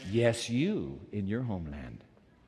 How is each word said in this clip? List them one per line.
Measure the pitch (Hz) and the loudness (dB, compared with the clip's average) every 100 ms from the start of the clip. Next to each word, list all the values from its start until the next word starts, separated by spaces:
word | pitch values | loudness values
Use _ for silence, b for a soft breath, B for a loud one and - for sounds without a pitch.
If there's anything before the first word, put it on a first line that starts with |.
| 92 | 0
Yes, | 110 117 113 - | 4 6 4 2
you | 120 175 202 73 67 - | 2 2 0 -4 -8 -8
in | 104 98 | -4 -2
your | 113 | -2
homeland | 127 95 78 73 64 55 - - - - | -2 -4 -4 -8 -10 -14 -18 -20 -20 -20